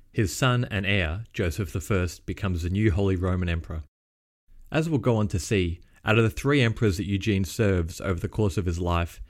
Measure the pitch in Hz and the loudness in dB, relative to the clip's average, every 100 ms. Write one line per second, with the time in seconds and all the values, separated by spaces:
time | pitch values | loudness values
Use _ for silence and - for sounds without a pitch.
0 | - - 98 - 131 123 127 98 98 101 | -6 -2 -2 0 0 2 0 -2 0 0
1 | 80 90 113 - 90 95 90 95 - 98 | 0 -4 -6 -2 -2 -2 -4 -4 -2 0
2 | 90 - - 90 101 85 87 98 107 92 | 0 -4 -10 -6 -4 -2 -2 2 2 4
3 | 98 92 92 90 87 82 - 80 - _ | 2 2 0 0 0 -2 -4 -10 -12 _
4 | _ _ _ _ _ - - 151 160 147 | _ _ _ _ _ -20 -4 -2 0 0
5 | 123 113 104 95 - 104 87 85 - - | 2 2 0 -2 0 0 0 -4 -12 -8
6 | - 110 113 - 135 143 117 113 110 90 | 2 4 4 0 0 2 2 2 0 2
7 | 92 98 110 95 95 - 104 90 82 - | -2 0 2 0 0 0 2 2 0 -4
8 | 92 87 90 - 104 107 90 85 87 85 | -4 -4 -4 0 0 0 -2 -2 0 0
9 | 85 - | 0 -6